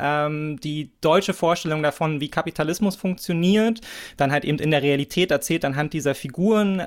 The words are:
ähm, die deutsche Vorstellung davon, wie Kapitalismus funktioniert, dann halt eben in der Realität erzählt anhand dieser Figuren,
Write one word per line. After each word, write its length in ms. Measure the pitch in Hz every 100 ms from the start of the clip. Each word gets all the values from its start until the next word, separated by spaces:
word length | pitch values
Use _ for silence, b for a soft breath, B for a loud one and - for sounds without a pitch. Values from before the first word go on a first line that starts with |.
ähm, 580 | 143 147 151 151 151 143
die 320 | 151 151 143 _
deutsche 320 | 156 180 196
Vorstellung 500 | - 165 170 165 156
davon, 360 | 151 - 160 151
wie 80 | 151
Kapitalismus 680 | - 160 - 156 175 202 185
funktioniert, 840 | 185 180 - 170 175 208 226 226 B B B -
dann 160 | 139
halt 120 | 143
eben 140 | 143 151
in 140 | 156
der 100 | 147
Realität 480 | 143 139 143 - 180
erzählt 340 | 143 - 165
anhand 280 | 143 135 151
dieser 240 | 160 143 135
Figuren, 640 | 139 143 196 214 202 190